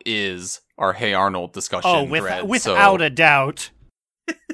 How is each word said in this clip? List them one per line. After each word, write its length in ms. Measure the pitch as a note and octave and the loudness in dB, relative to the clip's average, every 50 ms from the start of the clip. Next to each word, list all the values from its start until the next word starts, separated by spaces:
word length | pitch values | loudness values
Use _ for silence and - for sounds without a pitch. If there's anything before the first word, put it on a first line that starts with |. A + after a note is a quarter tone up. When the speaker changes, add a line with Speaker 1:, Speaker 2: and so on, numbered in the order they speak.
| - | -6
Speaker 1:
is 580 | A2+ A2+ G#2+ G2+ G2 F#2 F2+ F2+ F#2+ - - _ _ _ - | -6 -4 -4 -4 -4 -6 -8 -10 -12 -12 -14 _ _ _ -2
our 140 | - F#2+ F#2 | -2 -2 -2
Hey 200 | G#2 A#2+ G#2+ G2 | 0 -2 -2 0
Arnold 400 | F#2 F#2+ G2 F#2+ F2+ F2 E2+ - | 0 0 0 0 -2 -6 -8 -10
discussion 380 | G2 - - - - - F#3 F3+ | -10 -8 -6 -4 -2 0 2 2
Speaker 2:
Oh, 100 | D#3+ C#3+ | 2 0
with-, 160 | C3 D3 E3 G3+ | 0 -2 -2 -2
Speaker 1:
thread, 260 | F#3 - F#3 G3 G3 | -2 -4 -4 -4 -2
Speaker 2:
without 500 | A#3+ B3 - A3 F#3+ F3+ G3+ G3+ F#3+ F3+ | -2 -2 0 0 4 6 6 6 6 4
Speaker 1:
so 40 | E3 | 0
Speaker 2:
a 40 | D3+ | -2
doubt. 580 | C3 C#3 E3 D#3 D3 C#3 C3+ C#3 D#3 - - - _ _ _ - _ _ _ _ _ _ _ - | 2 4 4 6 6 4 2 -2 -4 -8 -12 -16 _ _ _ -20 _ _ _ _ _ _ _ -12
<laughs> 60 | - _ _ - | -12 _ _ -18